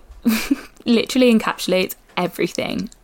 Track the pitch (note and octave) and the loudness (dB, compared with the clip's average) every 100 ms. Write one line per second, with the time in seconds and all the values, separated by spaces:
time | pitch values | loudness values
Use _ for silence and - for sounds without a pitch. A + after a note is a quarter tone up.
0 | - - A#3 A3 - C#4 - - - A#3 | -8 -6 -2 0 0 -4 -6 -8 0 0
1 | - C4 B3+ A3 - - - F#3 - - | 2 2 4 4 2 -4 0 0 -2 -6
2 | _ - F3+ - F3 - - - F#3+ - | _ -6 -4 -2 -4 -4 -6 -6 -8 -12